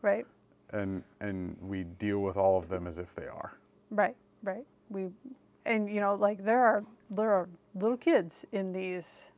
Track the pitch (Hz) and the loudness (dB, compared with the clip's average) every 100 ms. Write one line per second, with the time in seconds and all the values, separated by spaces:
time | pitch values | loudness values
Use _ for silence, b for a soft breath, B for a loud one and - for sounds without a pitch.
0 | 214 202 - _ _ _ _ 107 98 95 | 2 0 -2 _ _ _ _ -4 -2 -4
1 | - _ 101 95 90 87 92 95 87 90 | -8 _ -6 -6 -6 -10 -8 -6 -8 -4
2 | 104 101 98 92 95 95 85 92 87 82 | -2 0 0 4 6 4 2 -6 -6 -8
3 | 87 - - - - - _ _ _ 208 | -10 -10 -10 -10 -12 -14 _ _ _ 0
4 | 202 247 _ _ 202 190 277 _ _ 196 | 0 -2 _ _ -8 -8 -10 _ _ -8
5 | 190 185 262 262 _ _ - 226 208 208 | -8 -10 -20 -20 _ _ -2 0 0 0
6 | 202 202 208 208 196 233 240 214 208 - | 0 4 2 2 2 6 6 4 0 -18
7 | _ 202 220 196 175 170 _ 185 208 247 | _ -2 4 4 2 -10 _ -2 0 2
8 | - 311 170 - - 208 190 185 185 180 | 4 4 2 -8 -8 -4 -4 -4 -4 -6
9 | 170 - - | -10 -18 -20